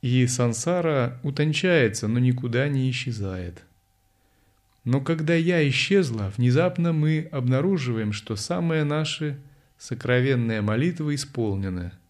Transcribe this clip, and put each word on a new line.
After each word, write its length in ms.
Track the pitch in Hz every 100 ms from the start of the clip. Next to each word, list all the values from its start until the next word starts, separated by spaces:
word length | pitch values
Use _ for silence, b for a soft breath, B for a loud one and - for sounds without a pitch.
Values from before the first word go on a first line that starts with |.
И 240 | 127 127 123
сансара 920 | 127 120 113 - 180 170 143 120 -
утончается, 840 | 139 139 151 151 185 170 117 107 107
но 100 | 120
никуда 500 | 127 123 127 117 143
не 220 | 139 131
исчезает. 720 | 123 - 107 98 92 87 - - _ _ _ _ _ _ _ _ _ _ _
Но 180 | - 135
когда 340 | 135 165 156
«я» 340 | 170 165 175 147
исчезла, 640 | 123 - 196 160 113 101 101
внезапно 560 | 123 127 180 175 170
мы 360 | 160 151 156 156
обнаруживаем, 840 | 143 123 131 175 190 127 113 107
что 220 | 104 -
самые 480 | 107 - 175 170 160
наши 560 | 147 151 156 - 151 143 B B B B
сокровенные 840 | - 123 - 123 131 127 117 110
молитвы 540 | 104 110 160 170 151 143
исполнены. 760 | - - 110 98 98 90 87 - _